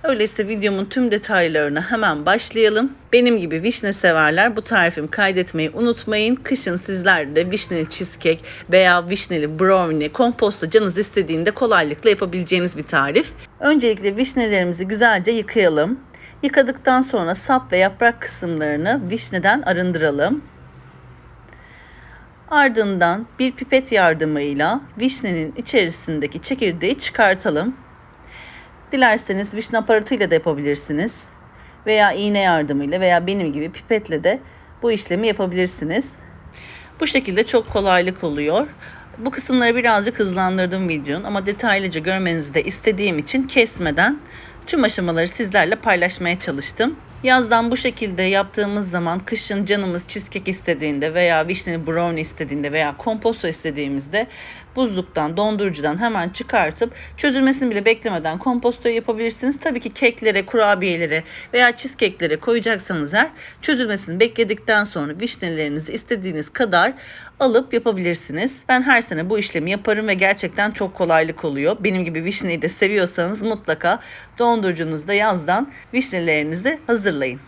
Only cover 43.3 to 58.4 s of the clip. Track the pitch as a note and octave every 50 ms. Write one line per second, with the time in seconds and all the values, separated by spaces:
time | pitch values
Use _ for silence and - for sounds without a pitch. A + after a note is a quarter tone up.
43.3 | - C4 C4 C4 - C4 A3+ A3+ - - F3+ D#3 C#3+ D3 F#3 A#3 D4 D4 - -
44.3 | - - - - - - - - - D#4 A#3+ G#3+ - - F#3 F3 E3 E3 E3+ F3+
45.3 | - - A#3 G3 F#3+ G3+ D#3+ E3 A3 A3 - A3+ G3 F3 F3 F3+ F3+ - F3+ E3+
46.3 | F3 F3+ - F3+ C#3+ C#3 - - - - A3 C4 D#4+ - - - - - - B3+
47.3 | B3+ C4 A#3+ G#3+ A#3+ A3+ A#3 A#3 B3+ B3+ - B3+ A#3+ - A3+ G3+ F#3 E3+ F#3 F#3
48.3 | G3 G3 G3 G3 - A3 G#3 G3+ G3+ G#3 G3+ F3+ E3+ F3 F3 E3 E3+ F#3+ - -
49.3 | A3+ A3 - - G#3 G3 G3+ G3 G#3 G3+ G3 F#3 F3 F3 F3+ - - G#3 F#3+ -
50.3 | - G3 F#3+ F#3+ F#3 F#3 - E3+ E3 C3+ D#3 D3+ D3 C#3+ C#3+ D#3+ D#3+ F3 F3+ E3+
51.3 | E3 D#3 D#3 E3+ F#3 - - F#3 E3+ E3 D#3 D#3+ D#3+ E3+ F3 F3 E3+ D#3 D#3 -
52.3 | - - D#3+ C#3+ C#3+ D3 C#3+ C#3+ D3 D#3+ D#3 D3 C#3+ - - A3+ A3 G#3+ - A3+
53.3 | A#3 - - E3+ E3 - - E3 C#3+ C#3+ C#3+ C#3 C#3 C#3 C3+ C#3+ E3+ G#3 A#3+ -
54.3 | - - - - - - - - - B3+ C4 A3+ G3 F#3 F3+ - - E3 D3+ D3+
55.3 | E3 F#3+ G#3 G#3+ G#3+ G3+ G#3 G3 E3 D3 C#3+ D3+ D3+ F3+ A#3 A#3 A3 F#3+ A3+ G#3
56.3 | - - A#3+ - - A3 F3 D#3 D#3+ - A#3 A#3+ - - - - - - - D4
57.3 | B3 C4+ C4 C4 C4+ C4+ C4+ B3 G#3+ G3+ G3 A3+ A3+ A3+ - A3+ F#3+ E3 D#3 D#3+
58.3 | D#3+ F#3